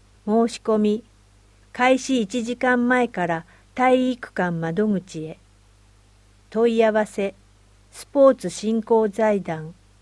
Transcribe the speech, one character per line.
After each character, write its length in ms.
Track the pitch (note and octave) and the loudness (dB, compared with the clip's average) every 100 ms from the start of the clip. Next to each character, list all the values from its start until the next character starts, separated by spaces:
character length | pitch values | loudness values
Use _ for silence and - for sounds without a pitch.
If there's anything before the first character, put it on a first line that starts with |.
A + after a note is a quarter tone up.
| _ _ G#3 | _ _ -2
申 240 | A3+ A#3 | 0 0
し 100 | - | -4
込 160 | - G#3+ | -2 0
み、 260 | G#3+ G#3+ - _ _ _ _ _ _ | 2 -2 -6 _ _ _ _ _ _
開 260 | - B3+ C4 | 0 2 2
始 240 | - B3+ | 0 -2
一 220 | G3+ B3 | -2 -4
時 140 | A3+ B3 | -6 -2
間 320 | B3+ B3 A#3+ | 0 0 2
前 180 | B3+ A#3+ | 0 0
か 180 | F#3+ F3 | -2 -4
ら 180 | E3 - _ _ - | -4 -8 _ _ 0
体 360 | B3+ B3+ B3+ | 2 2 0
育 220 | B3 - | -4 -8
館 180 | - F3+ | -4 -4
窓 380 | E3+ E3 E3+ G#3+ | -2 -4 -2 -2
口 340 | F#3+ - D#3+ | -2 -6 -14
へ。 160 | D#3 - _ _ _ _ _ _ _ _ _ _ _ | -14 -16 _ _ _ _ _ _ _ _ _ _ _
問 280 | A3 A#3 A3+ | 0 0 4
い 60 | |
合 80 | A3 | 2
わ 140 | G#3+ G#3 | 2 -2
せ、 280 | - G3 - _ _ _ _ _ | -4 -6 -8 _ _ _ _ _
ス 140 | - - | -20 -4
ポ 220 | C#4 C4+ | 6 6
ー 60 | C4 | 4
ツ 140 | F3+ | -6
振 340 | - G#3+ A3+ | -6 -4 -2
興 240 | - A3+ G#3+ | 2 2 2
財 340 | F#3+ G#3+ G3+ | 0 0 0
団。 320 | F3 D#3+ D#3 - _ _ | -4 -10 -10 -18 _ _